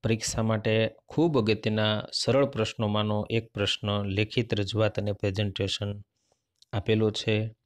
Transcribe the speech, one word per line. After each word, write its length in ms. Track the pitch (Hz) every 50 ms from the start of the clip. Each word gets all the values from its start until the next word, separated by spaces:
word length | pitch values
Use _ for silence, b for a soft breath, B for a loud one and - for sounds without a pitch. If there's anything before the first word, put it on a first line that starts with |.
| -
પરીક્ષા 400 | 107 113 113 - - - - 113
માટે 520 | 110 110 110 107 113 110 113 110 110 - - _
ખૂબ 300 | _ - - 160 170 151
અગત્યના 640 | 127 107 110 107 104 - 110 107 110 107 107 107 104 - - -
સરળ 320 | - - - 113 135 143
પ્રશ્નોમાંનો 840 | - - 110 110 - - - 113 104 104 107 107 107 104 104 104 -
એક 220 | 113 113 113 -
પ્રશ્ન 520 | _ 101 101 98 - - - 104 101 104 101
લેખિત 500 | 101 95 98 107 107 - 127 120 113 117
રજૂઆત 460 | 101 101 98 - 107 110 104 - -
અને 140 | 101 104 101
પ્રેઝન્ટેશન 880 | - - 104 95 101 107 101 98 - 104 95 - - 104 101 101 101 101 _ _ _ _ _ _ _ _ _ _ _ _ _ -
આપેલો 380 | 107 - - 110 110 110 107
છે. 440 | 104 - - - 107 107 110 113 - _ _